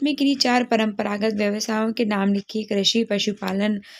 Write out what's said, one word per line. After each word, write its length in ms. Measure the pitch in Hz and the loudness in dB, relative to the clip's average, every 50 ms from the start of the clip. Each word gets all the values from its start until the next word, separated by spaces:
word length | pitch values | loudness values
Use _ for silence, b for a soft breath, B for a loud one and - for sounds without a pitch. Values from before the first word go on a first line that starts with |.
| 277 | -2
में 120 | 294 285 | -2 0
किन्हीं 200 | 285 277 277 277 | 2 2 2 2
चार 280 | 277 - 247 247 247 247 | 2 2 2 2 2 2
परंपरागत 680 | 247 233 214 220 220 202 202 214 208 208 208 208 220 208 | 2 2 2 2 0 -2 -2 -4 -4 -2 -2 -2 -2 0
व्यवसायों 600 | 202 208 202 202 214 214 - 220 220 220 226 220 | 0 0 0 0 -2 -2 -2 -2 0 0 0 0
के 120 | - 240 | -2 0
नाम 280 | 208 214 196 196 202 202 | 0 0 2 2 2 2
लिखिए। 300 | 202 - - - 220 208 | 0 -2 -4 -6 -6 -4
कृषि, 400 | - 214 202 196 - - 233 233 | -2 -2 0 0 2 2 2 0
पशुपालन, 800 | 226 208 202 - 208 202 - 196 190 185 196 208 214 214 202 B B B | 0 0 -2 -2 -2 -4 -4 -4 -4 -2 0 0 0 0 -2 B B B